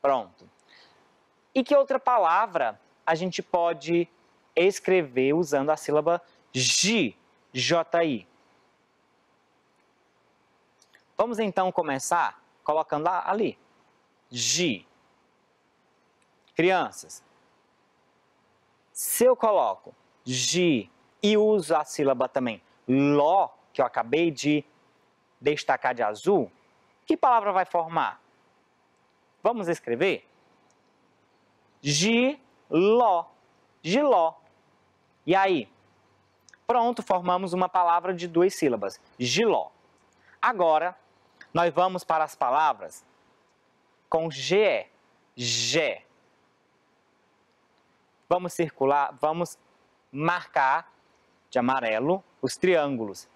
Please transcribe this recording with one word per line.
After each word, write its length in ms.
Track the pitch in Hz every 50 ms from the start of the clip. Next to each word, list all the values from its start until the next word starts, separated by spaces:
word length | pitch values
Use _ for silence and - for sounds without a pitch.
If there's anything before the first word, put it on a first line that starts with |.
Pronto. 480 | - 139 139 127 104 90 _ _ 92 - _ _ _ _ - - - _ _ _ _ _ _ _ _ _ _ _ _ _ _
E 100 | 269 247
que 120 | - 294
outra 240 | 277 269 - 269 254
palavra 800 | - 262 247 226 185 160 170 190 226 214 170 160 131 117 104 - _ _ _ _ _
a 80 | - 165
gente 300 | 160 180 185 170 - 185
pode 640 | _ - 175 170 170 170 - 143 160 170 170 170 - _ _ _ _ _ _ _ _ _
escrever 800 | 165 175 196 196 - - - 185 185 160 135 123 131 131 139 147
usando 360 | 165 180 143 147 139 135 151
a 80 | 151
sílaba 420 | 151 - - 143 151 151 165 170 175 - _ _ _ _ _
gi, 640 | - 131 127 - - - - 190 233 220 160 107 - _ _ _ _ _ _ _ -
J 500 | 127 127 123 170 170 160 - - 170 170
I? 240 | 160 131 104 - _ _ _ _ _ _ _ _ _ _ _ _ _ _ _ _ _ _ _ _ _ _ _ _ _ _ _ _ _ _ _ _ _ _ _ _ _ _ _ _ _ _ _ _ _ _ _ _ _ _ _ _ _ _ _ _ _ _
Vamos 220 | - 202 240 233
então 340 | 208 220 202 175 196 185 185
começar 720 | 175 - 165 151 135 135 - - 175 175 147 101 - - _ _ _ _ _
colocando 440 | - 151 160 156 _ 156 147 156
a-, 220 | 175 185 175 - -
ali. 300 | 196 220 220 165 - _ _ _ _ _ _ _ _ _ _ _ _ _ _ _
Gi. 580 | 123 120 117 - - 160 180 160 110 90 - _ _ _ _ _ _ _ _ _ _ _ _ _ _ _ _ _ _ _ _ _ _ _ _ _ _ _ _ _ _ _ _ _ _
Crianças, 680 | - 165 185 190 175 143 - - - - - - - _ _ _ _ _ _ _ _ _ _ _ _ _ _ _ _ _ _ _ _ _ _ _ _ _ _ _ _ _ _ _ _ _ _
se 320 | _ - - - - - 233
eu 120 | 254 254
coloco 600 | 240 - 220 208 175 131 107 95 - _ - - _ _ _ _ _ _
gi 680 | 123 127 127 127 - - 175 180 170 147 113 98 - _ _ _ _ _ _
e 160 | - 208 214
uso 380 | 208 214 214 214 202 160 - 165
a 100 | 151 151
sílaba 420 | - - - 147 135 131 123 131
também 340 | 123 _ 139 127 120 110 - _ _ _ _ _
ló, 640 | - 127 135 143 143 147 147 143 156 180 196 175 - - _ _ _
que 100 | _ -
eu 40 | 131
acabei 460 | 120 - 131 117 117 127 160 170 170
de 340 | 147 - - 147 147 151 143 _ _ _ _ _ _ _ _ _ _ _ _ _ _ _
destacar 540 | 127 143 151 147 - - 139 - - 131 123
de 80 | 120
azul, 500 | 117 104 107 104 - 170 202 175 120 95 _ _ _ _ _ _ _ _ _ _ _
que 100 | - 311
palavra 360 | - - 262 240 233 202 202 185
vai 120 | 190 180
formar? 540 | - - 175 165 165 165 165 131 101 - - _ _ _ _ _ _ _ _ _ _ _ _ _ _ _ _ _ _ _ _ _ _ _ _ -
Vamos 240 | 214 247 226 190
escrever? 600 | 170 170 - - - 117 120 170 196 156 - _ _ _ _ _ _ _ _ _ _ _ _ _ _ _ _ _ _ _ _ _ _ _ _ _ _ _ _ _ _ _ _
Giló. 1400 | - 143 143 147 175 220 233 233 247 262 302 - _ _ _ _ _ _ 147 160 185 202 220 247 247 220 185 170 165 - _ _ _ _ _ _ _ _ _ _ -
Giló. 500 | 160 190 269 302 285 240 185 165 160 - - _ _ _ _ _ _ _ _ _ _ _ _ _ _ _ _ _
E 120 | 151 180
aí? 360 | 190 196 196 185 143 107 - _ _ _ _ _ _ _ _ _ _ _ _ _ _ _ - - _ _
Pronto, 380 | - 247 247 233 240 240 - -
formamos 500 | - 196 180 175 180 180 180 196 180 175
uma 160 | 185 185 180
palavra 420 | - 185 180 170 170 175 170 185
de 160 | 185 170 175
duas 280 | 175 165 165 180 196 -
sílabas. 440 | - 165 143 120 104 101 98 - - _ _ _ -
Giló. 500 | 123 120 120 170 233 220 165 110 - - _ _ _ _ _ _ _ _ _ _ _ _ _ _
Agora, 560 | - 233 254 196 180 165 156 156 160 180 185 _ _ _ _ _ _ _ _ _ - _ -
nós 180 | 165 175 170
vamos 320 | 139 160 180 185 185 180 -
para 200 | - 165 156 156
as 100 | 151 -
palavras 720 | _ 143 127 131 147 160 151 127 101 92 80 - - _ _ _ _ _ _ _ _ _ _ _ _ _ _ _ _ _ _ _ _ _ _
com 220 | - 160 165 165
G 260 | 143 135 131 135 175
E. 320 | 202 220 190 135 104 92 _ _ _ _ _ _ _ _ _ _
Gé. 680 | 123 123 120 117 117 117 - 139 165 156 127 101 - _ _ _ _ _ _ _ _ _ _ _ _ _ _ _ _ _ _ _ _ _ _ _ _ _ _ _ _ _ _ _ _ _ _ _ _ _ _ _ _ _ _ _ _ _
Vamos 260 | _ 175 180 180 175 -
circular, 640 | - 170 151 - - 135 135 143 143 139 - 143 -
vamos 380 | - 151 160 170 175 - - _ _ _ _ _ _ _ _ _ _ _
marcar 800 | - 139 156 165 175 180 - - - 156 135 131 139 165 - _ _ _ _ _ _ _ _ _ _ _ _ _
de 80 | - 127
amarelo 640 | 120 123 131 135 120 113 110 110 123 151 185 196 _ _ _ _
os 160 | - 131 -
triângulos. 680 | - - 185 180 160 147 143 139 117 113 101 95 - - _ _